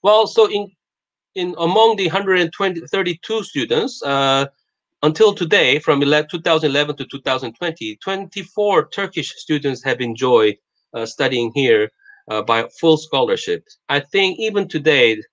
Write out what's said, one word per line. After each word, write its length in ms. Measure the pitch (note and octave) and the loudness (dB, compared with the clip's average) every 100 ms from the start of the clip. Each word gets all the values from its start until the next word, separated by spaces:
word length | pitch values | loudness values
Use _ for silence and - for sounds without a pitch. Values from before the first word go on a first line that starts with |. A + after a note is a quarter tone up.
Well, 240 | G3 G#3+ G#3+ | 4 4 4
so 240 | - G#3+ | 2 2
in, 200 | G#3 G3 _ _ _ _ _ _ | 2 -6 _ _ _ _ _ _
in 200 | F#3+ F3+ F3+ | -8 -6 -2
among 380 | E3+ G3 A3+ G#3+ | 0 4 4 4
the 120 | F#3 | -2
hundred 320 | F#3 G3 F#3 | -2 0 0
and 120 | E3 | 0
twenty, 280 | - G3 E3+ | -2 -4 -4
thirty-two 640 | D3 G3 F3+ E3+ - A3 | -6 -4 -4 -6 -6 -8
students, 600 | G3+ C#3+ A#2 C3 A#3+ - | -6 -6 -2 -2 -2 -6
uh, 440 | C#3+ C#3 C#3 C3+ C#3 _ _ _ _ _ | -4 0 2 0 -2 _ _ _ _ _
until 300 | D3+ D#3 A3 | -2 4 2
today, 460 | G3+ E3 G3+ C#3+ C#3+ | 4 0 2 4 2
from 240 | - C#3+ | 2 2
ele-, 240 | C#3+ D3+ D3+ | 4 2 0
two 120 | E3+ | -4
thousand 280 | E3+ D#3+ D3+ | 0 0 2
eleven 240 | C#3 D3 C#3+ | 0 -2 -6
to 100 | B2+ | -10
two 140 | D#3 | -10
thousand 320 | C#3 C3 B2+ | -4 -4 -4
twenty, 420 | A2+ F3 D#3+ A2 G#2+ | -6 -8 -6 -10 -10
twenty-four 920 | - F#3+ G3 G3+ E3+ - G#3 F#3 - | -8 -8 -8 -12 -10 -4 0 2 0
Turkish 440 | - G3 - C#3+ - | -6 -8 -8 -10 -12
students 460 | - D3+ C#3 B2+ | -4 -2 -2 -4
have 180 | C3+ B2 | -4 -4
enjoyed, 560 | A#2+ A2+ B2+ A#2+ G#2+ G#2 _ _ _ | -4 -2 2 4 4 0 _ _ _
uh, 140 | B2 A2+ | -10 -10
studying 440 | - C3+ B2+ A#2 | -4 -2 -2 -4
here, 360 | B2+ C3+ A2 G#2+ _ _ - - | -2 2 2 2 _ _ -20 -8
uh, 120 | G#2+ | -6
by 260 | G#2+ A2+ A2+ - | -2 -2 -2 -2
full 180 | E3 D#3 | 2 2
scholarship. 680 | - C3+ A#2+ F#2+ - E2+ _ - _ | 0 -2 0 -2 -2 -6 _ -20 _
I 120 | C#3+ | -4
think 380 | C#3+ G3 F#3+ F#3 | -2 -2 -2 -2
even 300 | A3 G3+ G3 | -4 -4 -4
today 540 | D#3+ D3 C#3+ A#2+ A2 - | -2 0 4 4 2 -8